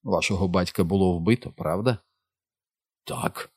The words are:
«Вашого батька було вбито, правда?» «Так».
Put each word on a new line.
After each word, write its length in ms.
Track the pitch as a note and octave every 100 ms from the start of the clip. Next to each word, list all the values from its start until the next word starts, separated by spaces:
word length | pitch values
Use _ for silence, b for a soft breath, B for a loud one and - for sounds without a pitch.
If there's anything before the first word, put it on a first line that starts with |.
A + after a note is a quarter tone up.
«Вашого 440 | - F2+ - G2 F#2+
батька 360 | F#2 F2 -
було 340 | F2 G2 F#2 F2
вбито, 340 | F2 A#2+ -
правда?» 460 | - D2+ F2+ B2 A#2 _ _ _ _ _ _ _ _ _ _
«Так». 480 | - C3 - - -